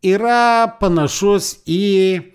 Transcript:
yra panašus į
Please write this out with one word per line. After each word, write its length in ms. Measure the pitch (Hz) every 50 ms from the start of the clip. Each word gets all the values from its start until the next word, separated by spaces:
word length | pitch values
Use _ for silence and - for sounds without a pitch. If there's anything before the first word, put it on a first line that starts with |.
| -
yra 640 | 190 185 202 220 233 240 240 240 240 233 233 226 -
panašus 840 | - - - 190 175 165 147 139 - - 196 202 202 196 - - - - _
į 200 | - 160 180 202 202 196 190 190 190 190 180 151 - _